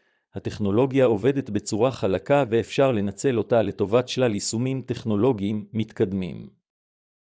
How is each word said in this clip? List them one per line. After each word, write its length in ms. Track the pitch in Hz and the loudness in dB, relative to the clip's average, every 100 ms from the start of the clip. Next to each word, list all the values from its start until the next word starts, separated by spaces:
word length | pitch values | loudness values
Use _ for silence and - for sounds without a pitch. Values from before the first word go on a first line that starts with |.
| _ _ _ | _ _ _
הטכנולוגיה 720 | 101 107 - 101 104 135 131 123 | -10 -10 -4 0 2 2 4 4
עובדת 440 | 104 117 139 117 | 4 2 0 -2
בצורה 420 | 104 - 104 127 | -6 -4 0 0
חלקה 520 | 120 101 92 - 143 123 | 0 -2 -2 2 2 2
ואפשר 420 | 113 95 - 135 | 0 0 2 2
לנצל 460 | 113 98 - 139 117 | 2 -2 -2 -2 0
אותה 240 | 101 120 | 2 2
לטובת 460 | 101 - 98 117 120 | 2 -2 0 2 0
שלל 260 | - 123 | 0 0
יישומים 480 | 101 - 113 131 131 | 0 -4 -4 -2 -4
טכנולוגיים 840 | - 120 110 104 123 113 98 107 104 | -6 -6 -2 2 2 2 -2 -4 -4
מתקדמים. 760 | 113 110 - 104 95 90 58 57 _ _ _ _ _ _ _ | -6 -6 -2 -2 -2 -6 -10 -16 _ _ _ _ _ _ _